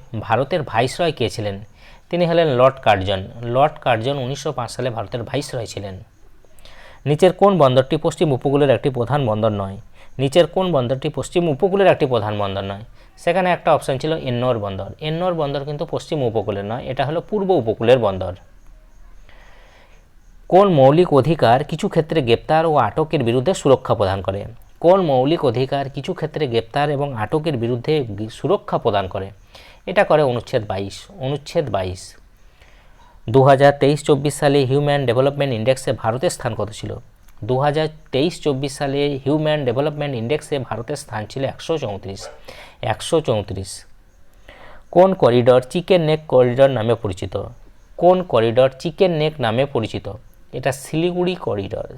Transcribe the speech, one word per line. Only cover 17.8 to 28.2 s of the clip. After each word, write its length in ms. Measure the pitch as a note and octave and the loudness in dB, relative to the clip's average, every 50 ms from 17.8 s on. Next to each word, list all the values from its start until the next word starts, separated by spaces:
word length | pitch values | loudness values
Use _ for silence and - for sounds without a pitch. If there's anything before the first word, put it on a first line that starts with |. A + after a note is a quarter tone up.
| A2+ A2+ C3 B2+ | 4 4 4 4
বন্দর। 360 | A2 G2 F#2+ F#2 F#2 F2+ F#2 - - - - - - - - - - - - - - - - - - - - - - - - - - - - - - - - - _ _ _ - _ - - - - | 4 0 -2 -4 -6 -8 -10 -12 -18 -20 -20 -20 -20 -20 -20 -20 -20 -20 -20 -20 -20 -20 -20 -20 -20 -20 -20 -20 -20 -20 -20 -20 -20 -20 -20 -20 -20 -20 -20 -20 _ _ _ -20 _ -20 -20 -20 -2
কোন 200 | - E3+ F#3 G3+ | 4 6 6 6
মৌলিক 460 | G3 E3+ C3+ C3 C3+ D3 E3+ F3+ - D3 | 6 6 6 8 8 8 6 4 4 4
অধিকার 500 | C3+ B2 D#3 E3+ - B2+ A2+ A#2+ C3+ D3+ | 4 4 2 2 2 4 4 4 2 2
কিছু 240 | - E3 - G#3+ | -4 -6 -4 -4
ক্ষেত্রে 340 | G3+ - E3 D#3 - E3 D#3+ | -2 0 -2 -2 0 -2 -2
গ্রেপ্তার 440 | C3 A2+ A#2 - - - D#3 D#3+ E3 | 2 2 0 0 2 0 0 2 2
ও 100 | E3 D3+ | 2 2
আটকের 460 | C3+ A#2 A#2 - D#3+ D#3 D#3 - D3 A#2+ | 2 2 2 0 -2 -2 -2 -2 0 0
বিরুদ্ধে 300 | A#2 A#2 C3 B2+ F#3 - | 0 0 2 0 0 -2
সুরক্ষা 420 | - - C#3+ C3 - - - A#2 | 0 4 4 4 4 2 -2 0
প্রদান 260 | G#2 G2+ F#2 F#2+ G2 | 0 0 0 -2 -2
করে? 240 | F#2 G2 G2 G2+ G#2 A2+ A2+ - - - - - | -4 -6 -6 -6 -8 -12 -14 -18 -20 -20 -10 2
কোন 220 | - E3+ F#3+ G3 | 4 4 6 6
মৌলিক 440 | F3+ D3+ C3+ B2+ C3 C#3+ E3+ E3+ D3+ | 4 2 2 2 2 2 2 2 2
অধিকার 440 | B2+ A#2 B2+ C3+ C3 C#3+ C#3 C#3 C3+ | 0 0 0 -2 -2 -2 -4 -4 -6
কিছু 240 | - D3 C3+ - F3 | -8 -8 -8 -8 -6
ক্ষেত্রে 340 | - D#3 D3+ - D#3+ D#3 | -6 -8 -8 -4 -4 -4
গ্রেপ্তার 420 | B2+ A#2 A#2 - - - C#3 D3 D3+ | 0 0 -2 -2 -2 -2 -2 0 0
এবং 240 | C#3+ C#3 C#3+ C#3+ B2+ | 0 -2 -4 -4 -4
আটকের 440 | G#2+ G#2+ - D#3+ D#3 D#3 E3+ C#3+ | -6 -4 -2 -2 -2 -2 -2 -2
বিরুদ্ধে 460 | A2+ A#2 A#2 B2+ A#2+ - D3+ D#3 D3+ C3 G#2+ G2+ | -2 -2 -2 -2 -2 -2 -2 0 0 -2 -4 -6
গি-, 100 | G2+ | -8